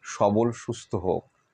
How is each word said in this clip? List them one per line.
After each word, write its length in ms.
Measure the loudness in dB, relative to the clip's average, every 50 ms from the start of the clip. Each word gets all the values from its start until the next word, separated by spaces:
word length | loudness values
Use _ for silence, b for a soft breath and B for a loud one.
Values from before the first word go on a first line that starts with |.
সবল 500 | -16 -10 0 2 2 4 4 4 2 0
সুস্থ 440 | -2 -4 -8 -8 -8 -8 -8 -6 -6
হোক, 280 | -2 -2 -2 -2 -2 -4 _ _ _ _ _